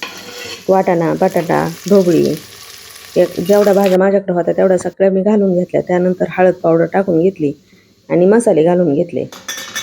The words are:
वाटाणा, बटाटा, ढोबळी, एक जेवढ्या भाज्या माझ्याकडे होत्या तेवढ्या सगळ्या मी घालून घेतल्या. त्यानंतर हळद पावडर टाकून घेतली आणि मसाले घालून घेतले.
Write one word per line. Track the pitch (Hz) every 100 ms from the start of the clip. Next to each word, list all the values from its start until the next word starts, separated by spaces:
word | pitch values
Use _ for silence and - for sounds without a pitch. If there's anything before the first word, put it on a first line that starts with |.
| - - - - - - -
वाटाणा, | 190 196 170 160 156
बटाटा, | 185 175 165 151 165 165 180
ढोबळी, | 202 180 156 143 160 - - - - - - - -
एक | 175 -
जेवढ्या | 175 202 208
भाज्या | 196 196 185
माझ्याकडे | 196 196 190
होत्या | 175 170
तेवढ्या | 170 190 180
सगळ्या | 180 - 190
मी | 190
घालून | 190 214 196
घेतल्या. | 180 180 147
त्यानंतर | - 180 180 180 175
हळद | - 185
पावडर | 180 170 165 165
टाकून | 185 190 165
घेतली | 185 190 147 - _ _ _ _ -
आणि | 160 185
मसाले | 220 233 160
घालून | 160 180 175
घेतले. | 143 170 - - - - - - -